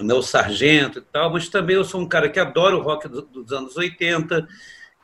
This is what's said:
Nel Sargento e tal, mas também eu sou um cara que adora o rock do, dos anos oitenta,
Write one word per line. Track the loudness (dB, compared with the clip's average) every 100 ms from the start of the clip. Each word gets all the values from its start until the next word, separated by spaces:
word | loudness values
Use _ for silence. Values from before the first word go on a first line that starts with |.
Nel | 0 0
Sargento | 2 0 0 2 4 4 2 -4
e |
tal, | -8 -2 -2
mas | -2 -2
também | -2 0 0
eu |
sou | 0 -4
um | -2
cara | 0 2
que | 2
adora | 0 2 4 2
o |
rock | 0 -4 -6
do, | -12
dos | -14 -14 -8
anos | -8 -6 -6
oitenta, | -6 -2 0 0 0 -2 -4 -10 -20 -20 -20 _